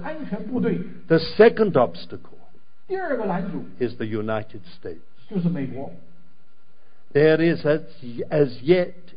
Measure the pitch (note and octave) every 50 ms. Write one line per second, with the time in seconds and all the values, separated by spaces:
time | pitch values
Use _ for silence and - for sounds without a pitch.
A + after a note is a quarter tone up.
0 | - C#4+ D#4 D#4 C4+ - G3+ A3 - - B3+ A#3 F#3 A3+ F3 E3+ - - - -
1 | - - E3 D#3+ D#3+ - - - G#3+ A#3 A3+ - A3 G3+ - C#3 A#2+ - - -
2 | - - G#2+ F#2+ - - - - - - - - - - - - - - F#4+ F#4+
3 | F#4 D#4+ C#4 A3+ G#3+ G3 F3 F3 - F#3 D#3+ C#3 B2+ - - - B2+ A2+ A2 -
4 | A2+ G#2+ A2 A2 G#2 A2 A2 G#2+ G#2+ - - G#2+ - F2+ - - - F#2 E2+ -
5 | - - - - - - A3 F#3 E3+ E3+ D3 C#3+ C3+ A#2+ A#2 C3 C#3+ - - -
6 | - - - - - - - - - - - - - - - - - - - -
7 | - - - C#3+ D3+ D#3 D#3 D#3 E3 E3+ D#3 C3+ - D3 D3+ D3+ D3 - - -
8 | B2 A#2+ A#2 B2+ - - F3 D3+ D3 C3 G#2 G#2 A#2 C#3+ F3+ F#3 F3 - - -
9 | - - -